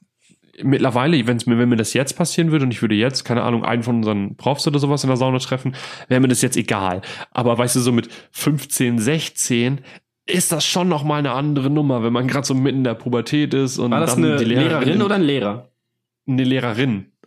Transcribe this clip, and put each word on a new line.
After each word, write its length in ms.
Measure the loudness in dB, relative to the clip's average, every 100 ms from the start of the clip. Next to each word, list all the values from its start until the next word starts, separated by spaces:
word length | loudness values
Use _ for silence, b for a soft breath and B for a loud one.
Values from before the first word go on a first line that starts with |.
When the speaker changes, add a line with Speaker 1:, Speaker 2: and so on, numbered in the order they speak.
| _ _ _ _ _ -6
Speaker 1:
mittlerweile, 640 | 0 2 2 2 2 2 2
wenn's 180 | 0 2
mir, 120 | 2
wenn 120 | 4
mir 60 | 2
das 160 | 0
jetzt 200 | 0 -2 -2
passieren 340 | -2 0 2
würde 140 | 2 0
und 60 |
ich 100 | 0
würde 140 | 0 2
jetzt, 280 | 2 -2
keine 200 | -2 -2
Ahnung, 200 | 0 0
einen 200 | 0 -2
von 140 | 0 0
unseren 380 | 0 -2 -4 -4
Profs 320 | -2 0 0
oder 120 | 0
sowas 240 | 0 0
in 40 | 0
der 100 | 0
Sauna 220 | 0 0
treffen, 360 | -2 -4 -4 B B B B
wäre 120 | 2
mir 80 | 4
das 140 | 2
jetzt 160 | 0 0
egal. 440 | -2 -2 -2 -4 B B B
Aber 260 | -2 0 2
weißt 180 | 2 0
du, 20 |
so 120 | 2
mit 180 | 0 -2 B B
fünfzehn, 680 | -4 -2 -2 -4 -2 0 0
sechzehn 840 | 0 -2 -4 -6 -2 0 0 -4 B B _ _ -4
ist 240 | -2 0
das 140 | -2 -2
schon 220 | 0 0
noch 160 | 0
mal 140 | 0 -2
eine 140 | -2
andere 380 | -2 0 0 0
Nummer, 340 | 2 2 2
wenn 100 | 0
man 140 | 0 0
grad 180 | -2 0
so 80 |
mitten 260 | 0 2 2
in 40 |
der 100 | 0
Pubertät 600 | -2 -2 -2 0 -2 0
ist 260 | 0 0 -2
und 120 | 0
Speaker 2:
War 80 | 0
das 140 | 0 2
Speaker 1:
dann 80 | 2
Speaker 2:
eine 120 | 2
Speaker 1:
die 80 | 2
Lehrerin 240 | 2 2
Speaker 2:
Lehrerin 320 | 2 2 2
oder 140 | 2 2
ein 60 |
Lehrer? 480 | 2 0 -2 -6 -12 _ _ _ _ _ -4
Speaker 1:
Eine 160 | 0
Lehrerin, 640 | 2 0 0 0 0 -2 -6 _